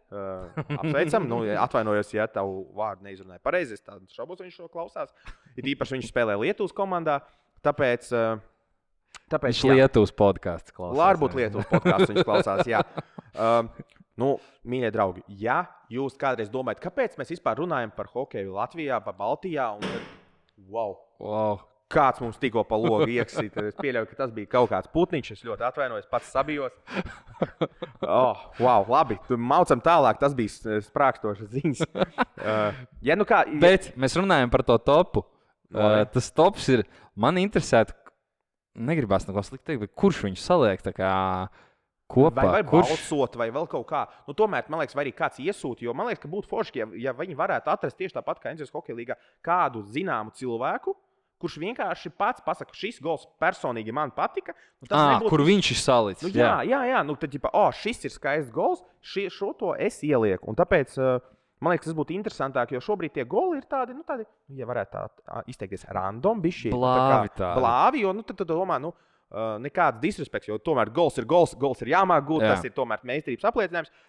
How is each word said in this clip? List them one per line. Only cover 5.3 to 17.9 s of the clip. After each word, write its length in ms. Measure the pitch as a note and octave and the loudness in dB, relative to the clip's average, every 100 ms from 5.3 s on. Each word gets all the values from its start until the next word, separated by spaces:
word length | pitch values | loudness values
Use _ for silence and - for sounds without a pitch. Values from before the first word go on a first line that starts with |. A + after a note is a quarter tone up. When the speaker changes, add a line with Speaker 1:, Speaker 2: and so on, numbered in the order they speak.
| - _ | -20 _
Speaker 1:
It 160 | - C3 | -10 -6
īpaši 300 | C#3 C3 C3 | -4 -4 -6
viņš 100 | A#2 | -4
spēlē 280 | B2+ A2+ G2+ | 0 0 0
Lietuvas 340 | C3+ G#3 F#3+ | -2 -2 -4
komandā, 460 | - G3 F3 D#3+ C#3 - _ _ _ | -4 -4 -2 0 -2 -4 _ _ _
tāpēc, 440 | D3 D3 C3+ A#2+ - | -2 0 0 0 -2
ā, 140 | A#2+ A2+ A2 - _ _ _ _ _ _ - | -2 0 -2 -10 _ _ _ _ _ _ -20
tāpēc, 260 | - D#3 B2+ | -6 -2 -2
Speaker 2:
Viņš 140 | A#2+ | 2
Speaker 1:
jā. 100 | C3+ | 6
Speaker 2:
Lietuvas 400 | C3 C3+ A#2 G2+ | 8 8 6 4
podcasts 580 | - G2+ F#2 F2+ E2 - | 6 4 4 -4 -8 -12
klausās, 280 | - F2+ C3 | -12 -4 2
Speaker 1:
Varbūt 340 | F3+ F3 C3+ | 4 4 2
Speaker 2:
jā. 80 | C3 | -2
Speaker 1:
Lietuvas 260 | A2 G#2 - | -4 -4 -2
podcasts 460 | E3+ F3+ - F#3+ | 0 2 4 2
viņš 100 | G#2 | 2
klausās, 400 | - G#2+ G#2+ G2 | 2 2 2 0
jā. 160 | A#2+ A2 - - - - - | 0 0 -2 -6 -14 -16 -14
Um, 380 | - A2+ A#2 A2+ - - _ _ | -2 2 2 2 -6 -20 _ _
nu, 180 | - C3+ C3+ - _ | -4 -2 -2 -6 _
mīļie 320 | A#2+ B2+ A#2 | -8 -4 -2
draugi, 340 | G#2+ G2 F2+ - | 0 -2 -2 -14
ja 360 | G2 A2 D3 F3+ - - | -6 -2 0 -2 -10 -12
jūs 300 | A#2 C3+ - | -6 -6 -4
kādreiz 320 | C#3 A#2+ G#2 | -2 -2 -4
domājat, 320 | B2+ B2+ G#2 | -6 -6 -6
kāpēc 380 | F3 - A#3+ - | -6 -4 -4 -4
mēs 160 | C3 | -12
vispār 260 | E3+ C3 A2 | -6 -4 -2
runājam 320 | F3 C#3+ A2+ | -2 -4 -4